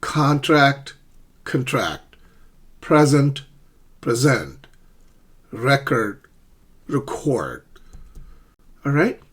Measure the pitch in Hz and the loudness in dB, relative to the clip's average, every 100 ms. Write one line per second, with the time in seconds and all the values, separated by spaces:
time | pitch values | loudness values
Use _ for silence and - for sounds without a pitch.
0 | - 151 143 147 - 151 139 139 - - | -4 0 2 0 2 4 4 2 -8 -20
1 | _ - - _ - 147 131 139 92 76 | _ -20 -20 _ -6 -4 -2 -2 -4 -6
2 | _ _ - _ - _ - - - 156 | _ _ -20 _ -20 _ -20 -20 2 4
3 | 151 143 143 139 - - _ _ _ _ | 6 4 2 0 -10 -20 _ _ _ _
4 | - 117 139 123 73 67 - - _ _ | -4 0 2 0 -4 -16 -20 -20 _ _
5 | - _ _ - _ 110 123 139 139 127 | -20 _ _ -20 _ -6 0 0 0 -2
6 | 107 101 _ _ _ _ _ - _ 143 | -2 -6 _ _ _ _ _ -20 _ -6
7 | 135 - 156 123 71 60 _ - - - | -4 -8 -4 -2 -4 -10 _ -20 -20 -20
8 | - - - - _ _ _ - 143 143 | -20 -20 -20 -20 _ _ _ -12 -4 0
9 | 190 - - | 0 -2 -16